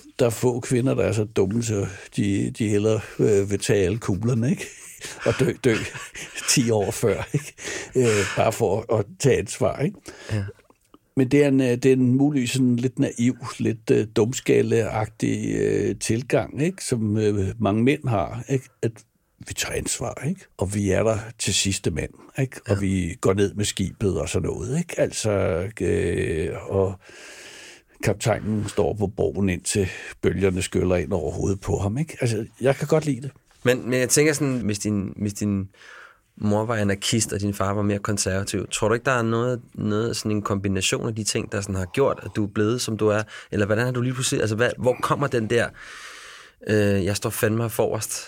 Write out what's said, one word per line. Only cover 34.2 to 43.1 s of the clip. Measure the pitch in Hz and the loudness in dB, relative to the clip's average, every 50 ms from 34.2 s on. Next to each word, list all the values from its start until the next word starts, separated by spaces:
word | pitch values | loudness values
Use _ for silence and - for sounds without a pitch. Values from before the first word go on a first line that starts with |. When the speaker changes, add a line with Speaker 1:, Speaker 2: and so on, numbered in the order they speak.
| 147 156 | 4 4
Speaker 2:
sådan, | 147 143 151 135 131 123 | 2 0 0 -2 -2 -2
hvis | 107 104 107 - | -2 -2 -2 -2
din, | - 104 107 101 92 - - | -2 0 0 0 -2 -4 -6
hvis | - 101 104 101 | -4 -4 -4 -4
din | - 107 104 101 98 98 95 _ - - - - - - - - _ _ _ - | -2 -2 0 0 -2 -4 -6 _ -18 -20 -20 -20 -20 -20 -20 -20 _ _ _ -10
mor | - 104 104 104 104 110 | -4 0 2 2 2 2
var | 117 117 | 0 0
anarkist, | 107 104 101 98 98 - - - 113 110 - | 0 0 0 0 0 -2 0 0 0 0 0
og | 107 101 | -2 -2
din | 101 104 101 | -2 -2 -2
far | - 98 98 101 | 0 0 0 0
var | 107 | 0
mere | 101 104 104 101 | 0 0 0 -2
konservativ, | - - 107 101 - 95 92 95 101 - - 95 - - | -2 -4 -4 -2 -2 -2 -2 -2 -2 -4 -4 -4 -4 -4
tror | - - 110 104 | -4 0 0 2
du | 113 | 0
ikke, | 120 - | 2 0
der | 139 | 0
er | 131 120 | 0 2
noget, | 113 113 113 113 117 127 127 117 - - - | 2 2 0 0 0 -2 -2 -4 -8 -10 -8
noget | - - 107 104 104 113 117 - | -4 -2 0 0 0 0 -2 -2
sådan | - - 110 | -4 -2 -2
en | 107 107 | -2 -2
kombination | 104 - 107 101 98 101 95 95 95 - 135 127 - 120 | -2 -2 -2 -2 0 0 -2 0 0 -2 -2 -2 -2 -4
af | 110 | -4
de | 110 104 | -4 -4
ting, | - - 117 - - | -2 -2 -4 -4 -4
der | - 101 | -6 -6
sådan | 101 101 98 | -4 -4 -4
har | 95 92 90 - | -4 -4 -2 0
gjort, | 131 139 117 - - | 2 2 2 2 -2
at | - 104 - | -6 -6 -4
du | 110 104 | -2 -2
er | 101 - | -2 0
blevet, | 110 104 107 120 123 | 0 2 2 0 0
som | - - 110 | -2 -4 -2
du | 101 107 | 2 2
er? | 107 | 4